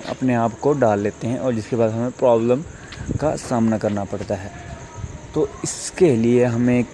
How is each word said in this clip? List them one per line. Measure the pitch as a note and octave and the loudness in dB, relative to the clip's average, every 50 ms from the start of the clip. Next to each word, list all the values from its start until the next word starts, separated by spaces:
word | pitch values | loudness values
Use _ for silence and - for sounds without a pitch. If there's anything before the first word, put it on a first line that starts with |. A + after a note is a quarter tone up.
| - - | -10 -10
अपने | - - C3 B2+ B2 | -6 -2 0 2 2
आप | A#2 A#2 A2+ A2+ - | 2 2 0 0 0
को | - C#3 D3+ | 0 2 2
डाल | C#3 B2 A2 G#2 G2+ | 4 4 4 4 2
लेते | G2+ G#2 - - - | 0 -2 -4 -4 -6
हैं | A2+ B2+ - | -4 -4 -2
और | - C3 A#2+ | -2 -2 -2
जिसके | A2 G#2 - C3 | -2 -2 -2 0
बाद | A2+ A#2 A2 | 2 2 2
हमें | A2 A2+ A#2+ B2+ | 0 -2 -4 -4
प्रॉब्लम | - - C3+ B2 A#2 A2+ A#2 A#2+ B2 C#3 F3 - - - - - - - - - - - | -2 0 2 4 4 4 4 2 2 0 -2 -8 -14 -18 -18 -16 -14 -12 -8 -6 -4 -2
का | C#3 D#3 - | -2 -2 -4
सामना | - - - B2+ A#2 A2+ A2+ A2 | -4 -6 -4 -2 0 2 2 0
करना | G2+ - G#2+ G#2 G2+ G2 | 0 -2 -2 -2 -2 -6
पड़ता | - G#2 G2 G2 G2 G#2 | -6 -8 -8 -6 -4 -6
है। | F#2+ G2 G2+ - - - - - - - - - - - - - - - - - | -6 -6 -10 -14 -14 -14 -14 -14 -16 -16 -16 -14 -12 -12 -12 -12 -14 -14 -6 -4
तो | D#3 D3 - - - - | -2 -2 -4 -4 -8 -8
इसके | - - - - - - - F#3 D#3+ B2 | -8 -8 -8 -10 -6 0 4 4 6 6
लिए | A2+ A2+ A#2 B2 B2 B2 | 6 4 6 6 6 4
हमें | B2 A#2 A#2+ B2 B2 B2 B2 A2+ - | 4 2 2 2 4 4 4 2 0